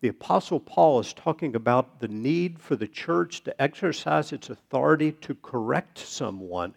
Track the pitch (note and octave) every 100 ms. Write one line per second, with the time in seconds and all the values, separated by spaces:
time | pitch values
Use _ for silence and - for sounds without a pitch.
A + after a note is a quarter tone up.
0 | A#2+ - - F#3 - D#3+ - - D#3+ B2+
1 | G#2 - E3+ D#3 D#3 A2+ A2+ B2 B2+ -
2 | A2+ G#2+ B2 E3+ F3+ E3 - B2 G#2+ -
3 | - F3 F3 - - - C#3 - F3+ C#3+
4 | - D#3 D3 C#3 - B2 _ C3 C#3+ D#3
5 | D#3 D3+ - C#3 - B2 A2+ C#3+ - -
6 | - - A2 G2 F#2 F2 F2+